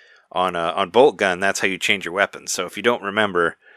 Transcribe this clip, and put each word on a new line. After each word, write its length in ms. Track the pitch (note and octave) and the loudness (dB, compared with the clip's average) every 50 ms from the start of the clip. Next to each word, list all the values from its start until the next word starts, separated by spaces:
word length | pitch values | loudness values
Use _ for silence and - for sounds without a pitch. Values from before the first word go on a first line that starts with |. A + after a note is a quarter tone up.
| - _ - - _ _ | -20 _ -20 -20 _ _
on, 240 | - F2+ F#2 F2+ F2 | -4 -2 -2 0 -2
uh, 160 | E2+ E2 E2+ E2 | -2 -2 -2 -2
on 160 | G2 G2 F2+ | -2 -4 2
Bolt 260 | F#2+ A#2+ C#3+ C#3+ F#2+ | 6 6 6 6 6
Gun, 220 | E2+ G2+ F#2+ F2 F2+ | 2 0 0 0 0
that's 220 | G2 G2 F#2+ - | 0 -2 0 0
how 80 | A2 G2 | -2 -2
you 100 | F#2 E2+ | -2 -2
change 260 | - - G#2 F#2+ - | -2 -2 -2 -2 -2
your 100 | E2+ F2 | -4 0
weapons. 360 | G2+ G2 - - - D2+ - | 0 0 0 -2 -14 -8 -8
So 160 | - - F2+ | -6 -6 -6
if 100 | F2 - | -8 -8
you 60 | G2+ | -2
don't 200 | G2 A#2+ A#2+ F2 | -2 0 0 0
remember 560 | G2 G2+ G2 A2 G#2+ G2+ F2 F2 E2+ D#2+ - _ _ - - | -4 -4 0 0 0 2 2 0 0 0 -2 _ _ -20 -20